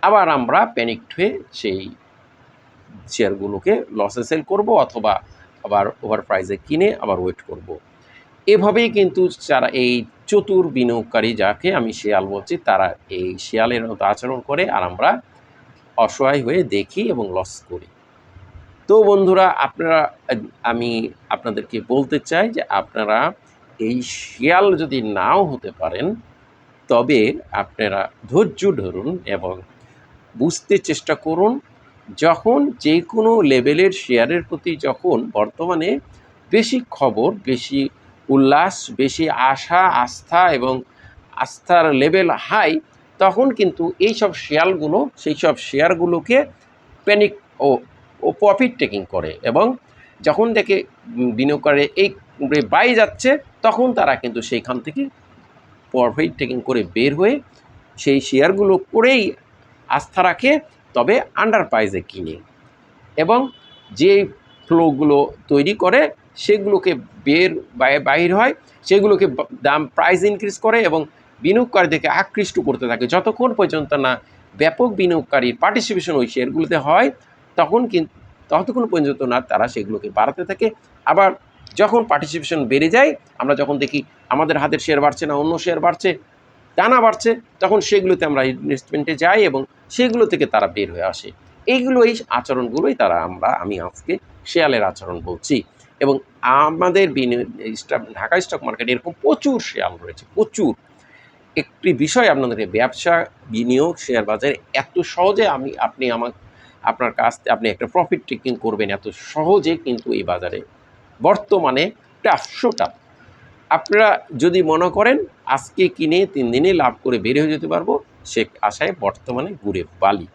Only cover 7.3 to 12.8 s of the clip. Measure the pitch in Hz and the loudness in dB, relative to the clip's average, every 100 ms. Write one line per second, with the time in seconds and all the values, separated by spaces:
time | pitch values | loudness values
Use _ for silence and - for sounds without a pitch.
7.3 | - - 87 90 80 _ _ _ - _ | -8 -14 -18 -16 -18 _ _ _ -20 _
8.3 | _ - 208 202 202 233 220 185 185 180 | _ 2 4 4 2 0 2 0 2 0
9.3 | - - 139 123 131 123 123 110 _ - | -2 -2 0 0 0 0 0 -4 _ 0
10.3 | 208 196 190 170 131 123 117 110 117 110 | 0 2 0 0 0 0 0 -2 0 0
11.3 | 110 98 104 180 190 113 104 107 104 98 | 0 -2 0 -2 -2 -2 -4 0 0 0
12.3 | 101 98 170 - 95 | -6 -6 -6 0 0